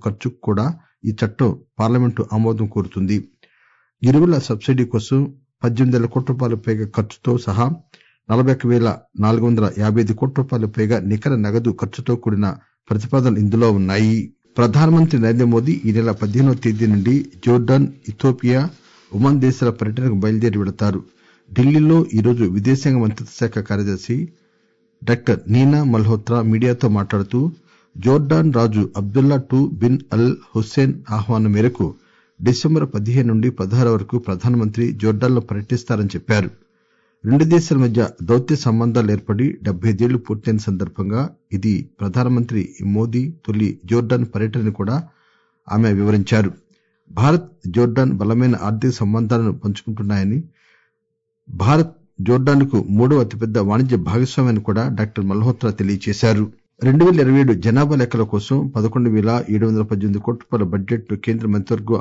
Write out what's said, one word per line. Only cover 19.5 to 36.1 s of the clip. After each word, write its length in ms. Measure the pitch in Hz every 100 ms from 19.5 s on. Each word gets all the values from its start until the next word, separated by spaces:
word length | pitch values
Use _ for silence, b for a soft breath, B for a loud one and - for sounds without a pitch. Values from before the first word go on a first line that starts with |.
| 131 120 110
పర్యటనకు 380 | 107 117 127 98
బయలుదేరి 360 | 107 110 117 104
వెళతారు. 400 | 98 85 104 95 - b b b _
ఢిల్లీలో 480 | 98 127 151 156 165 -
ఈరోజు 300 | 110 110 120 101 98
విదేశాంగ 420 | 110 135 143 131
మంత్రిత్వ 300 | 110 107 - -
శాఖ 240 | 113 110 104
కార్యదర్శి 460 | 101 101 95 - 127 170 - _ _ _ _ _ _
డాక్టర్ 360 | - 120 - 104 -
నీనా 260 | 120 135 147 139
మల్హోత్రా 460 | 113 107 110 110 120
మీడియాతో 460 | 113 110 123 120 120
మాట్లాడుతూ, 500 | 104 98 104 98 123 160 160 b b b 87
జోర్డాన్ 540 | 117 147 143 160 160 120
రాజు 260 | 117 107 95 -
అబ్దుల్లా 400 | 101 120 135 139 135
టూ 80 | 131 139 98
బిన్ 160 | 120 131 -
అల్ 240 | 110 120 - -
హుస్సేన్ 420 | 113 110 - 135 - -
ఆహ్వానం 420 | 107 107 113 107
మేరకు 340 | 104 120 - 143 - b b b -
డిసెంబర్ 460 | 95 - 160 156 143
పదిహేను 340 | 104 107 127 117
నుండి 200 | 110 127
పదహారు 400 | - 95 117 120 110
వరకు 200 | 101 120
ప్రధానమంత్రి 680 | 107 90 120 120 107 107 117
జోర్డాన్లో 480 | 107 107 104 123 123
పర్యటిస్తారని 720 | 107 104 104 120 - 110 101